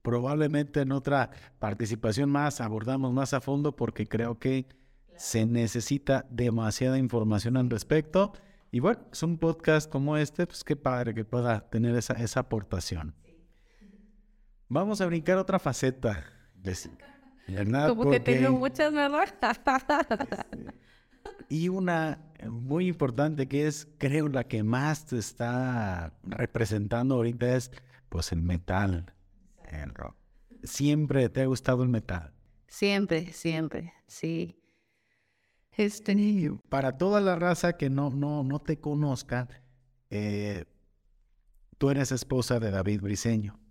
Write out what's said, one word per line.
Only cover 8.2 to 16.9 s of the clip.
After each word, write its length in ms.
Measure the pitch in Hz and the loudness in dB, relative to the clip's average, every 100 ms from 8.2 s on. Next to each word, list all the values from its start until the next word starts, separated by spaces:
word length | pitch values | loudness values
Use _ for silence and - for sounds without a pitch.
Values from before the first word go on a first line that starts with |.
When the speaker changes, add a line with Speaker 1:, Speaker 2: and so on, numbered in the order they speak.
| 202 - - - _ | 2 -2 -20 -20 _
Speaker 1:
Y 80 | 120 | 2
bueno, 200 | 151 233 - | 2 2 -4
es 100 | - | -4
un 120 | 165 165 | -2 2
podcast 520 | 165 160 - 156 156 | 0 2 4 4 2
como 260 | 135 139 151 | -2 0 0
este, 300 | 147 - 175 | 0 0 -4
pues 160 | - | -4
qué 140 | - 143 | -4 -2
padre 360 | 139 127 120 | 0 0 -2
que 120 | 107 | -2
pueda 440 | 110 123 120 107 - | -2 0 2 0 0
tener 260 | 117 120 120 | 0 2 2
esa, 180 | - | 0
esa 260 | 110 117 - | -2 -2 -2
aportación. 760 | 123 113 98 92 - 87 76 76 | -2 -4 -2 -4 -4 -6 -8 -12
Speaker 2:
Sí. 100 | - - - _ _ _ 208 196 - - _ _ - _ _ | -20 -20 -20 _ _ _ -20 -20 -20 -20 _ _ -20 _ _
Speaker 1:
Vamos 320 | 135 202 208 | -2 0 0
a 60 | 185 | 0
brincar 320 | 170 156 185 | 0 2 2
otra 200 | 185 190 | 2 0
faceta, 680 | - 120 131 131 127 98 - - - - | 0 0 0 0 -2 -2 -8 -18 -20 -12
Jessy, 280 | 92 92 - | -6 -6 -8